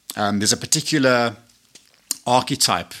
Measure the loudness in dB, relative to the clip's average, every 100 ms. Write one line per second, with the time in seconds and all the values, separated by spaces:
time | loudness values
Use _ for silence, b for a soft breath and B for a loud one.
0 | -12 -4 -2 0 -2 -2 -2 -4 0 2
1 | 4 2 0 -4 _ _ _ -20 _ _
2 | -12 -8 0 0 0 -2 0 0 -4 -16